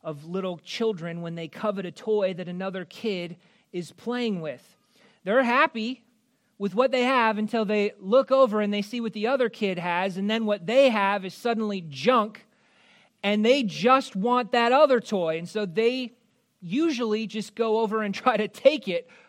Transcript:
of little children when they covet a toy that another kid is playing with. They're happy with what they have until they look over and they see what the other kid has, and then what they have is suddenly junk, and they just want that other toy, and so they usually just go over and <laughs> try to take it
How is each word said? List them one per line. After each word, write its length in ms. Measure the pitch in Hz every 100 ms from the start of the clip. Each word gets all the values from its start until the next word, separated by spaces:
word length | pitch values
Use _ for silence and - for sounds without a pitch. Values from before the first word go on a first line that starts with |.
of 200 | 165 147
little 360 | 160 185 185 170
children 640 | - - 226 190 170 170
when 100 | 170
they 140 | 165 165
covet 360 | - 220 196
a 80 | 185
toy 400 | - - 214 190 180
that 120 | 175
another 380 | 180 190 185 175
kid 520 | - 226 185 170 180 _ _ _
is 180 | 180 165
playing 480 | - 226 247 233 185
with. 380 | 156 123 _ _ _ _ _ _
They're 200 | 180 240
happy 600 | 240 247 320 226 220 262 _ _ _ _ _ _
with 160 | 202 190
what 160 | 262
they 100 | 254 247
have 340 | 269 226 214
until 260 | 214 233 208
they 280 | 208 208 -
look 300 | 190 247 -
over 320 | 262 262 214
and 100 | 208
they 120 | 208
see 180 | 208 240
what 120 | 226
the 120 | 214 214
other 240 | 269 233
kid 300 | - 202 175
has, 380 | 175 175 196 180
and 120 | 202
then 160 | 226 214
what 220 | 208 170
they 220 | 247 269
have 360 | 220 196 202 185
is 80 |
suddenly 500 | - 240 226 214 196 165
junk, 560 | 135 165 254 208 - _ _ _ _ _ _ _ _
and 200 | 202 214
they 200 | 220 285
just 520 | 220 151 220 262 269 190
want 360 | 226 247 240
that 200 | 240 233
other 280 | 262 302 247
toy, 400 | - 202 165 160
and 100 | 170
so 160 | 214 202
they 480 | 165 233 254 247 _ _ _ _ _
usually 640 | 175 233 330 240 233 214 220
just 300 | 214 202 -
go 240 | 226 220
over 240 | 220 220
and 100 | 208 196
<laughs> 80 |
try 140 | 254 214
to 100 | 214
take 400 | - 269 302 202
it 220 | 170 - -